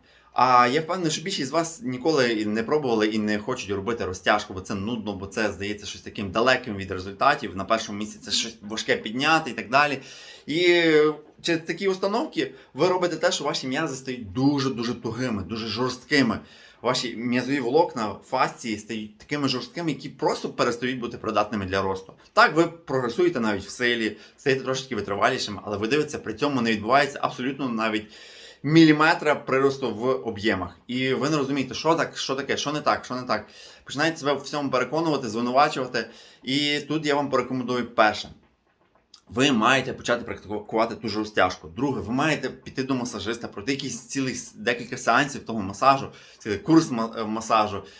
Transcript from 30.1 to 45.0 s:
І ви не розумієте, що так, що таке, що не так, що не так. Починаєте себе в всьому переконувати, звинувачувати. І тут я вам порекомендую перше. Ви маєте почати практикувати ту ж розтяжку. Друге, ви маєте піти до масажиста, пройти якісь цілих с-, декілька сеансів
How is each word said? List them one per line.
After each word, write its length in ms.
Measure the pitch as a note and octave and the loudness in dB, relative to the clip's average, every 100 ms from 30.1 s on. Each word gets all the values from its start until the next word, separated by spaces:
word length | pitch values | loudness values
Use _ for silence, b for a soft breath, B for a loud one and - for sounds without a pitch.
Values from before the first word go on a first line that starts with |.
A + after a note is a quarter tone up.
| B2+ A2+ G2+ G#2+ F#2 F2 - - | 0 -2 -2 0 0 -4 -10 -8
І 260 | B2 C3 | -4 0
ви 160 | B2 C#3 | 0 2
не 80 | D#3 | 0
розумієте, 360 | C3 C#3 C3+ | 0 -2 -2
що 220 | - D#3 D#3+ | -2 0 2
так, 220 | B2 - | 0 -4
що 180 | - C3 | -4 -4
таке, 220 | C#3 G#2 | -2 -4
що 140 | D3 | -2
не 100 | D3+ | -2
так, 240 | C3 G#2 - | 0 -2 -2
що 100 | B2+ | -8
не 80 | |
так. 240 | B2+ G#2+ - B B B | -4 -4 -4 B B B
Починаєте 340 | - C3 D#3+ D#3+ | -12 -2 0 0
себе 160 | C#3 | -2
в 80 | C#3 | -2
всьому 280 | - D3+ C3+ | -2 -4 0
переконувати, 600 | B2+ B2 D#3 E3 C#3+ A#2+ | 0 0 0 0 0 -2
звинувачувати. 800 | A2+ A#2+ C3 D3+ D3+ B2 B2 G#2+ B B B | -4 2 4 4 2 -4 -4 -6 B B B
І 360 | B2 C#3 D3 D3 | -2 0 2 0
тут 260 | - D#3 D3 | 0 -2 2
я 100 | C#3+ | 2
вам 140 | C#3 | 2
порекомендую 640 | B2+ A#2+ B2+ B2 B2 A2+ - | 0 0 -4 -2 -2 -2 4
перше. 340 | G#2+ G#2 - - _ _ _ _ _ _ _ - _ | 4 4 -10 -18 _ _ _ _ _ _ _ -20 _
Ви 220 | G#2 C#3+ | 2 4
маєте 420 | A#2 A2+ C3+ B2 | 6 4 4 0
почати 300 | - - A#2+ | -6 -2 -2
практикувати 720 | G2 F#2+ F2+ G#2+ - A2+ A2+ G#2 | -2 -10 -8 -10 -2 0 0 0
ту 120 | A2+ | -4
ж 120 | G#2+ | -4
розтяжку. 480 | G#2+ - F#2 - D#2 | -2 2 2 0 -12
Друге, 340 | F2 C#3 A2+ | -4 -2 -2
ви 120 | F#2+ | -2
маєте 360 | B2+ D#3 C#3+ B2+ | 0 0 0 -4
піти 340 | - - - | -10 -12 -6
до 120 | C3 B2+ | -2 -2
масажиста, 520 | A#2 G#2+ G#2 A#2 - | -4 -6 -6 -6 -8
пройти 240 | - G#2 | -10 -6
якісь 300 | C#3 C3+ - | -4 -4 -8
цілих 340 | - C3+ C3 A2+ | -8 -4 -4 -4
с-, 160 | - - | -10 -6
декілька 420 | G#2+ A2 A2+ | -4 -2 -6
сеансів 480 | - | -6